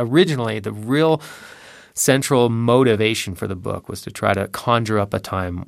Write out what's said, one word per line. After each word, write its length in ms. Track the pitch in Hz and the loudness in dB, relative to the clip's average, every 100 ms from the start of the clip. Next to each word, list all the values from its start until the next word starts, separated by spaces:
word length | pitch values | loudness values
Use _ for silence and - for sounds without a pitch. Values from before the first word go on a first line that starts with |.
originally, 600 | 117 147 180 135 113 110 | 0 4 4 2 -2 -4
the 120 | 104 | -6
real 480 | 107 107 139 160 156 - - - - - - - | -8 -2 2 2 2 -2 -18 -20 -20 -20 -20 -12
central 560 | - - 135 - 131 120 | -4 2 2 2 2 4
motivation 840 | 113 117 123 127 107 110 110 - | 2 4 4 4 4 2 0 -6
for 120 | 87 98 | -8 -8
the 100 | 92 | -6
book 320 | 98 95 - | -6 -8 -8
was 120 | - | -12
to 80 | - | -12
try 240 | - 104 | -2 0
to 140 | 98 98 | 0 -2
conjure 500 | - - 120 110 107 | -4 0 0 2 0
up 140 | 101 | 0
a 80 | 98 | -4
time 460 | - 95 90 90 | -4 -6 -4 -6